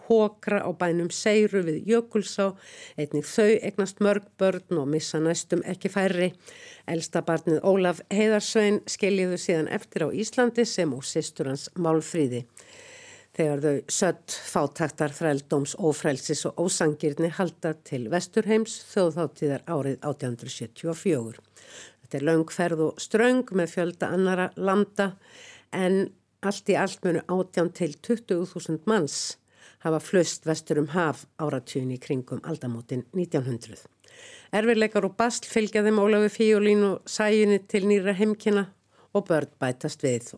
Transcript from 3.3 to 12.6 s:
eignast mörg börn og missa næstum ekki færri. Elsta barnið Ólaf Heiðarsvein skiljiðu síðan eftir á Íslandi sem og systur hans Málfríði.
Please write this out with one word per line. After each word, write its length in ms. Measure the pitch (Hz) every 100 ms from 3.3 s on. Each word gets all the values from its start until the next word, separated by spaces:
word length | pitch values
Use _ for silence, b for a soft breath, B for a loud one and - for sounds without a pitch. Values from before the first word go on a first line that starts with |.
| - 208 220
eignast 480 | 185 - 190 - 202
mörg 220 | 202 - -
börn 440 | 190 180 - 170
og 80 | 139
missa 300 | 151 - 156
næstum 400 | 160 165 - 160 -
ekki 240 | 185 190
færri. 400 | 196 190 180 180 - B B B B B
Elsta 380 | 165 - 170 170
barnið 400 | 160 170 156 196
Ólaf 380 | 190 180 175 -
Heiðarsvein 680 | 196 214 214 214 226 208 208 -
skiljiðu 520 | - 196 196 185 175
síðan 320 | - 160 156
eftir 320 | 214 - 175 151
á 20 |
Íslandi 540 | 160 220 - 240 233 226
sem 240 | - 160
og 80 | 127 -
systur 420 | 160 151 - 135
hans 220 | 139 -
Málfríði. 720 | - 165 160 160 165 135 123 123 B